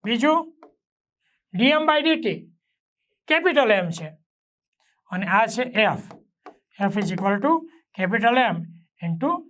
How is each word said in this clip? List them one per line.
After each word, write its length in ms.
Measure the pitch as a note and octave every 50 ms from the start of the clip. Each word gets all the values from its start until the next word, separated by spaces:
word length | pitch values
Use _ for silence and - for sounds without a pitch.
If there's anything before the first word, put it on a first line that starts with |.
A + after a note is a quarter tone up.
| -
બીજું 340 | G#3 A#3+ A#3 B3+ D4+ D#4 E4+ D#4+ - _ _ - _ _ _ _ _ _ _ _ _ _ _ _ _ _ _ _ _ -
ડી 160 | F3+ A#3+ C4+ D4+
એમ 100 | D#4 D#4 D#4
by 80 | D4+ D4+
ડી 180 | D4+ D#4+ D#4+ - -
ટી 160 | G3+ E3 E3+ - - _ _ _ _ _ _ _ _ _ _ _ _ _ _ _ -
કેપિટલ 420 | D#4 E4 E4 F#4 D4 D4 C4+ A3 G#3 F#3+
એમ 100 | F3+ E3 E3
છે 120 | E3 E3 D#3 - _ _ _ _ _ _ _ _ _ _ _ _ _ _ _ _ _ _ _
અને 140 | F3+ F3+ G3 F3+ F#3+ G#3
આ 60 | A3+ G#3+ -
છે 100 | A#3 B3+ B3 - G#3 G#3+
એફ. 200 | F#3 C#3+ - - - - - _ _ _ _ _ - _ _ _ _ _ - G3+ G3
F 20 | - G#3
is 100 | G3 E3 F#3
equal 200 | F3 F#3+ G3 G3+ G3+
to 120 | A3 D4 E4 D#4+ D#4+ - _ _ _ _ _
capital 400 | - A3 F#3 G#3+ A3+ G#3+ A#3 A#3+ B3+ B3
M 120 | G#3+ F3 E3+ E3 - - - _ _ _ _ E3+
into 220 | E3+ E3 E3 C4 D4+ F4 F4 E4